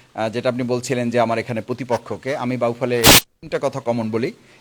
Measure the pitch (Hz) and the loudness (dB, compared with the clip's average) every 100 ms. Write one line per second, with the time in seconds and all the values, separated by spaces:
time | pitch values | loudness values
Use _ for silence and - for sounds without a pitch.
0 | - - 110 110 127 123 123 123 120 123 | -14 -6 -4 -2 -2 -2 -2 -2 -2 -2
1 | 120 120 113 113 110 113 101 120 123 117 | 0 2 2 0 -2 -6 -6 -6 -2 -4
2 | - 101 131 139 123 127 120 117 127 120 | -4 -8 -6 -4 -4 0 -2 -2 -2 4
3 | 110 - - _ 160 160 143 135 120 117 | 8 8 6 _ -6 -4 -4 -4 -2 -2
4 | 110 113 135 - - - | -2 -2 -4 -8 -20 -14